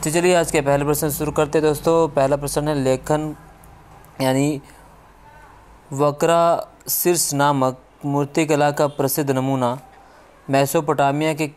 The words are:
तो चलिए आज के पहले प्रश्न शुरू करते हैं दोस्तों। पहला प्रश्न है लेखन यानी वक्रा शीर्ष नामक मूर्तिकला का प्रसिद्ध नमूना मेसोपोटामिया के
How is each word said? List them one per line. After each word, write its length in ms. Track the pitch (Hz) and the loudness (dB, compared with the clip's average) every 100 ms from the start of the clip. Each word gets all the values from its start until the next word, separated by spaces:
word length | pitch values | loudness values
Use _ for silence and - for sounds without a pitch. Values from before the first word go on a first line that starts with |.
तो 60 | 156 | -2
चलिए 240 | 160 175 | 0 2
आज 160 | 180 165 | 2 2
के 100 | 160 | 0
पहले 240 | 139 139 | 2 0
प्रश्न 260 | 143 147 160 | 0 -2 -2
शुरू 220 | 143 151 | -4 -4
करते 260 | 151 151 160 | -2 0 2
हैं 100 | 151 | 0
दोस्तों। 400 | 147 165 165 160 | 0 0 2 2
पहला 280 | 143 135 143 | 0 0 0
प्रश्न 320 | 143 151 147 | -2 -4 -2
है 60 | |
लेखन 640 | 147 131 131 - 151 156 147 - - - - - - - - | -2 0 -2 0 -2 -2 -10 -18 -20 -20 -20 -20 -20 -20 -4
यानी 400 | 135 131 143 147 - - - - - - - - - - - - - | 0 0 0 -2 -10 -20 -20 -20 -20 -20 -20 -20 -20 -20 -20 -20 -14
वक्रा 760 | 135 147 143 165 170 170 165 - - - | -2 0 2 2 4 2 0 -4 -14 -8
शीर्ष 460 | - 175 175 - | -2 0 0 0
नामक 440 | 143 143 143 131 127 - _ 143 | 0 2 2 0 -2 -16 _ -4
मूर्तिकला 640 | 143 143 - 156 147 147 | -2 -2 -2 0 2 2
का 160 | 147 151 | 2 -2
प्रसिद्ध 440 | 147 135 147 143 | 0 -2 -2 -2
नमूना 500 | 131 131 135 123 131 - - - - - - - | 0 0 0 -2 -4 -12 -20 -20 -20 -20 -20 -2
मेसोपोटामिया 840 | 135 139 165 156 143 139 143 156 | 0 2 0 -2 0 0 0 -2
के 120 | 151 - | -2 -6